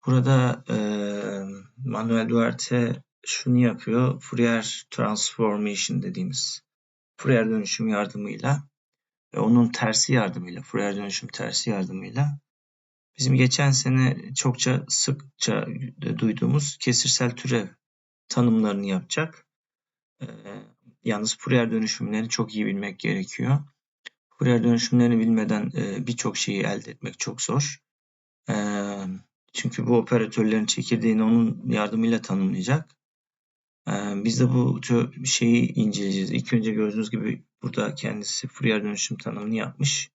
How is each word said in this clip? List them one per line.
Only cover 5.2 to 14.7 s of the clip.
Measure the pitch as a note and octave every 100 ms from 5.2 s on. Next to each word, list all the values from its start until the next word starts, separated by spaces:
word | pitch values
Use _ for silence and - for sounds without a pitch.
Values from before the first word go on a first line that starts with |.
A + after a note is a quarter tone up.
| - - A2 G#2 G#2 G2 - F#2+
dediğimiz | F#2+ F2+ F#2 - - - _ _ _ _ _ -
Fourier | - B2 A2
dönüşüm | A2 G2 - A2
yardımıyla | G#2 G#2 G#2 G#2 G#2 B2+ C#3+ - _ _ _ _ _ _
ve | -
onun | G#2+ A#2+ A#2
tersi | - A2 G#2+ -
yardımıyla, | C3 G2+ - F2+ F2
Fourier | - A2 G2+ G2
dönüşüm | G2+ F#2+ -
tersi | - A2 - -
yardımıyla | G2+ F#2 F#2 G2 A#2 C#3+ C#3+ _ _ _ _ _ _ _ -
bizim | C3
geçen | C3 B2+ C3 C#3+
sene | C3 C3 C3 B2+ - -
çokça, | C3 C3 A#2+ B2+